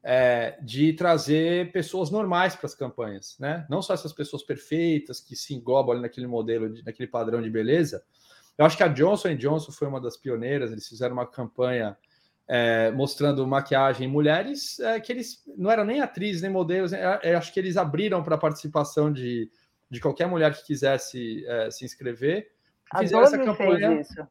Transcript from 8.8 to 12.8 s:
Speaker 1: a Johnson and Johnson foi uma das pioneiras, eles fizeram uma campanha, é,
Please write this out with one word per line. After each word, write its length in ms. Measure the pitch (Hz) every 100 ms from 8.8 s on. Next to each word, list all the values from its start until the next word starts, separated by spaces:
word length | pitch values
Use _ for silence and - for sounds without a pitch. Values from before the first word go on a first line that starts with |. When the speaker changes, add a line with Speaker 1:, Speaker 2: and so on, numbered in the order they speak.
Speaker 1:
a 40 | 180
Johnson 400 | 131 165 208 190
and 80 | 139
Johnson 340 | 135 156 151
foi 160 | - 143
uma 140 | 135
das 160 | 120 -
pioneiras, 560 | 135 117 120 143 120
eles 160 | 110 -
fizeram 240 | 113 123
uma 120 | 123
campanha, 680 | 120 - 120 - 127 123 107 101 _ _ _ _ -
é, 420 | 123 117 113